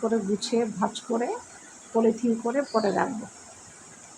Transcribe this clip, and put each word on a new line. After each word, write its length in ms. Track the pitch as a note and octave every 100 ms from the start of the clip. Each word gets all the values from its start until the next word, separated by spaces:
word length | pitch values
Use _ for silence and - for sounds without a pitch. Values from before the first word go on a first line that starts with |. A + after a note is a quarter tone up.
করে 160 | A3+ A3+ G3
গুছিয়ে 340 | G3+ - A#3 A#3 E3+
ভাঁজ 180 | G#3 - -
করে 180 | A3+ D4+ A#4 - - - - -
পলিথিন 400 | A3+ A3+ A3+ A#3+ A3+
করে 160 | A#3 C4+ C#4
পরে 160 | A3+ G#3 F3+
রাখবো। 260 | - A3 - - - - - - - - -